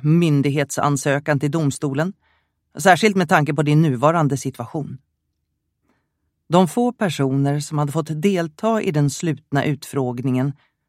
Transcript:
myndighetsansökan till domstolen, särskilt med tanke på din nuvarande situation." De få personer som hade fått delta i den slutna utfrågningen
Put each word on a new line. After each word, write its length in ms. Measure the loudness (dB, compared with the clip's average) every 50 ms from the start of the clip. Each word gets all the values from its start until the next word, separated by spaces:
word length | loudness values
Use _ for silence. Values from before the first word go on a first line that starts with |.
myndighetsansökan 1400 | 0 2 2 4 4 4 2 2 2 0 0 -2 -2 -4 -4 -2 -2 0 -2 0 0 0 -2 0 0 -2 -2 0
till 100 | 0 -2
domstolen, 600 | -2 0 -2 -2 -2 -2 -4 -4 -2 -4 -4 -4 -6 _ _ _ _ _ _ _ _ _ _ _ _ 2
särskilt 380 | 4 4 6 6 4 2 2
med 120 | 2 2 4
tanke 260 | 2 2 2 2 0
på 80 | 0
din 200 | 2 4 4 4
nuvarande 540 | 4 4 2 2 2 2 4 2 2 0 0
situation." 600 | -2 -4 -8 -8 -8 -10 -10 -8 -10 -10 -10 -12 -16 _ _ _ _ _ _ _ _ _ _ _ _ _ _ _ _ _ _ _ _ _ _ _ _ _ _ _ _ _ 0
De 180 | 2 2 2 2
få 240 | 0 -2 -2 -2
personer 680 | -2 -4 -4 -4 -2 -2 -2 -2 0 0 0 0 -2 -2
som 180 | -4 -4 -4 -4
hade 140 | -4 -2
fått 300 | -2 -4 -4 -4 -4 -2
delta 600 | 0 0 0 0 -2 -6 -6 -4 -2 -2 0 0
i 80 | -2 -2
den 200 | 0 0 0 0
slutna 540 | -2 -4 -4 -6 -6 -6 _ _ -2 -2 0
utfrågningen 880 | -2 -4 -6 -8 -8 -6 -4 -4 -4 -4 -4 -4 -2 -2 -2 -2 -4 -6 -8 _ _ _ _ _